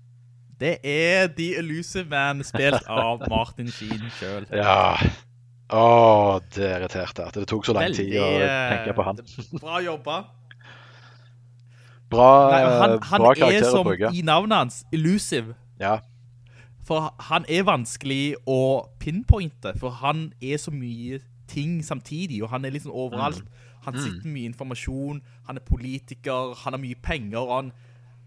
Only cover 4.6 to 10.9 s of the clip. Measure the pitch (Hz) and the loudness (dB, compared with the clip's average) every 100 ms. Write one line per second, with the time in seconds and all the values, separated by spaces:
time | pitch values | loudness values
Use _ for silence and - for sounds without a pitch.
4.6 | 104 98 92 85 - - - _ - _ | 4 6 6 4 0 -2 -10 _ -20 _
5.6 | - 110 117 117 117 107 101 95 87 - | -4 4 6 8 8 8 6 2 -2 -4
6.6 | 98 92 90 92 87 - 87 104 98 110 | -2 -2 -6 -6 -8 -8 -10 -8 -6 -4
7.6 | 101 104 92 104 98 104 98 - - 135 | 0 0 0 -2 -2 0 0 0 0 0
8.6 | 127 117 113 107 95 - - - 113 165 | -2 -2 -4 -2 -2 -4 -10 -16 -14 -12
9.6 | 156 170 180 156 139 165 214 - - - | -8 -6 -4 -6 -6 -8 -8 -18 -20 -20
10.6 | - - - | -20 -20 -20